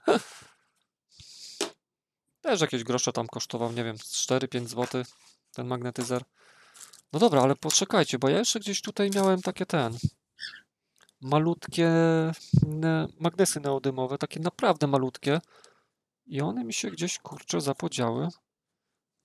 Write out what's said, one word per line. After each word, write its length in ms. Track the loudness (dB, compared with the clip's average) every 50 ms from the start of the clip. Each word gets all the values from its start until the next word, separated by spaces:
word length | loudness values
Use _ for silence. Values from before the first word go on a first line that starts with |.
| 0 2
<laughs> 140 | 2 2 0 -4 -16 -20 -20 -20 _ _ _ _ _ _ _ _ _ _ _ _ _ -20 -20 -20 -20 -20 -20 -14 -10 -8 -8 -8 -8 _ _ _ _ _ _ _ _ _ _ _ _ _
Też 200 | -2 0 0 2
jakieś 220 | 2 0 0 -2 -2
grosze 300 | 0 -2 0 0 0 -2
tam 140 | -2 -4 -6
kosztował, 440 | -6 -10 -8 -6 -4 -4 -4 -4
nie 120 | -4 -4 -6
wiem, 140 | -6 -6 -10
z 140 | -10 -8
cztery, 360 | -6 -4 -2 0 0 0 0 -2
pięć 220 | -4 -6 -6 -6
złotych 380 | -4 -4 -4 -2 -2 -4 -6 -6 -12 _ _ _ _ _ _ _ -12
ten 140 | -10 -8 -6
magnetyzer. 560 | -6 -4 -6 -6 -6 -6 -4 -4 -4 -4 -4 -8 _ _ _ _ _ _ -20 -20 -20 -20 -20 -20 -20 -20 _ _ 0
No 60 | 4
dobra, 220 | 4 6 6 6
ale 140 | 6 6 4
poczekajcie, 640 | 2 0 0 0 0 2 2 4 4 4 2 2 0
bo 100 | 2 2
ja 100 | 4 4
jeszcze 200 | 2 0 -2 -4
gdzieś 220 | -4 -4 -4 -4
tutaj 280 | -6 -6 -2 0 0 0
miałem 300 | 2 2 4 4 4 2
takie 240 | 0 -4 -4 -4 -4
ten, 320 | -2 0 0 0 0 -2 -2 -4 -4 -4 _ _ _ _ -16 -16 -16 -16 -18 -20 _ _ _ _ _ _ _ _ _ _ _
malutkie 680 | -4 0 2 2 2 2 0 -2 -4 -4 0 2 4 4 6 6 6 6 4 4 2 0 -2 -6 -4 2 2 4 4 4
ne-, 400 | 2 0 0 0 2 0 0 -4 -4 -2
magnesy 400 | -2 0 2 4 4 2 2 0
neodymowe, 580 | -2 -2 0 0 0 -2 -2 -2 -2 -2 -4 -4
takie 220 | -6 -6 -6 -4
naprawdę 480 | -6 -6 -4 0 2 2 2 2 2 2
malutkie. 540 | 2 2 2 0 -4 -4 -2 0 0 0 0 _ _ _ -20 -20 _ _ _ _ _ _ _ _ _ _ _
I 160 | -8 -4 -4
one 220 | -2 -2 -2 -4 -6
mi 100 | -6 -6
się 180 | -6 -6 -6
gdzieś, 280 | -6 -6 -6 -6 -6 -6
kurczę, 420 | -10 -12 -16 -14 -8 -6 -4 -2
zapodziały. 640 | -2 -2 -2 -2 -4 -6 -2 -2 -2 0 0 -2 -2 -4 -6 -10 _ _ _ _ _ _ _ _ _ _ _ _ _ _ _ _ _